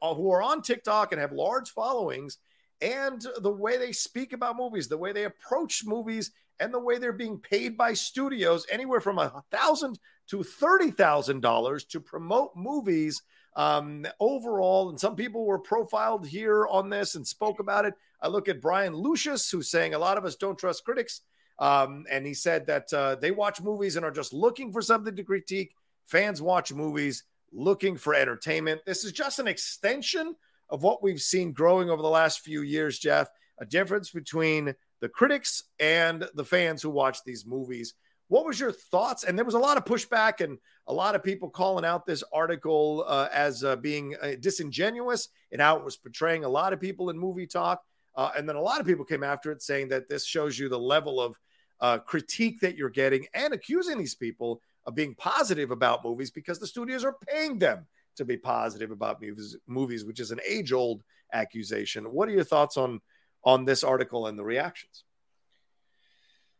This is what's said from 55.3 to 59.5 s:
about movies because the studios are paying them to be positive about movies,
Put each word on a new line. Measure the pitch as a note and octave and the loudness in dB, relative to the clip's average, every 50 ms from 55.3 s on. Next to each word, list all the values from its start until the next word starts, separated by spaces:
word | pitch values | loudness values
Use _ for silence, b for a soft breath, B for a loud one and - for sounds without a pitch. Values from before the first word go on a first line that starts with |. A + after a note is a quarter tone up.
| B3+ E4 C#4 G#3 F#3 D3+ C#3+ A#2+ | 2 2 2 2 0 -2 -2 -4
about | B2 A#2 B2+ A#2+ A#2+ A#2 A#2 | 0 2 4 4 4 2 0
movies | A#2 A#2+ B2 C3+ C3 | -4 -4 -4 -6 -8
because | - D#3 - F3 F3 | -10 -10 -10 -10 -10
the | F3 G#3+ | -8 -10
studios | - - A#3+ A#3+ B3+ C4 B3+ A#3 | -12 -10 -8 -8 -6 -4 -4 -2
are | C4+ - - - | -4 -4 -6 -8
paying | - C#4+ D#4 D#4 D4+ B3+ F#3+ | -6 -4 -2 -2 -2 0 2
them | F3+ C3+ G#2+ F2+ - - _ _ _ _ _ | 2 2 2 0 -6 -16 _ _ _ _ _
to | - C3+ | -8 -6
be | A#2+ B2+ | -4 -6
positive | A#2+ - C3 A#2 A#2 A2+ A2+ G#2+ G#2+ A2+ A2 | -4 -2 -2 -2 0 -2 -2 -4 -6 -10 -10
about | A2 G2+ G#2+ G#2+ A2 - | -6 -4 -4 -4 -4 -6
movies, | A2 G#2+ G#2 A2 G#2+ G#2+ | -10 -12 -12 -12 -14 -14